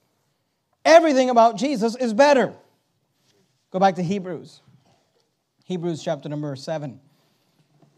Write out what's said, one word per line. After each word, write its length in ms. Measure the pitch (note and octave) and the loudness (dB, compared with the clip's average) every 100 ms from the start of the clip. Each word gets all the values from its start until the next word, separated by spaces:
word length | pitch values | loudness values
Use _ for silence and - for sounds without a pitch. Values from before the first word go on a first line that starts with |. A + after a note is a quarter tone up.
| _ _ _ _ _ _ _ _ C#4 | _ _ _ _ _ _ _ _ 6
Everything 460 | E4 E4 C4 B3+ | 6 6 2 2
about 260 | A#3+ A3+ G#3 | 4 2 2
Jesus 380 | C4+ B3+ A3+ B3 | -4 -2 -4 -4
is 180 | B3 | -2
better. 400 | G#3+ C#4+ C4+ E3+ - _ _ _ _ _ _ _ _ _ _ _ | 2 4 4 0 -6 _ _ _ _ _ _ _ _ _ _ _
Go 80 | F3+ | 0
back 160 | G3 F3 | 0 0
to 80 | |
Hebrews. 580 | E3+ G3+ F3+ C#3+ E3 - _ _ _ _ _ _ _ _ _ _ - | -4 -6 -8 -12 -14 -20 _ _ _ _ _ _ _ _ _ _ -12
Hebrews 380 | F3+ F3 D#3+ | -8 -6 -6
chapter 260 | F3 D3+ D3 | -8 -8 -8
number 260 | D3+ D3 C3 | -8 -8 -10
seven. 440 | - D#3+ C#3+ G#2 _ _ _ _ _ _ _ _ _ | -10 -10 -10 -16 _ _ _ _ _ _ _ _ _